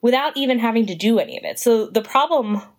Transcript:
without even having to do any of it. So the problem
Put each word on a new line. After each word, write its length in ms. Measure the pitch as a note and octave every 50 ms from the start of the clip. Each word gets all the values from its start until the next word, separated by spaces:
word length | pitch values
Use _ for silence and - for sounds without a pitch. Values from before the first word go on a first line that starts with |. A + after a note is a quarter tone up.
without 340 | - A#3 B3 C4 C#4+ D#4 C#4+
even 240 | C#4 C#4 B3+ B3+ A#3+
having 260 | A3+ A#3 A3 A#3 A3+ F#3+
to 80 | F#3
do 240 | E3 F#3 G#3+ A3+ G#3
any 180 | D#3 - - -
of 80 | -
it. 120 | D#2 - -
So 300 | - A#3+ A#3 A3 G#3+ -
the 140 | F#3 A3
problem 600 | G#3+ - - C4+ C#4+ D#4+ E4+ D4 A#3+ G#3 G#3 G3+ - - _